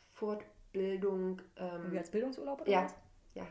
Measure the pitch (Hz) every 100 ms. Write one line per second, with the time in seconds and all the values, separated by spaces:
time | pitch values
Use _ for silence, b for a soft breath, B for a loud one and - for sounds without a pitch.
0 | - - 214 208 - - - 190 190 190
1 | 196 190 185 185 - - 180 175 180 180
2 | 165 208 262 262 277 277 311 190 185 -
3 | - - - - -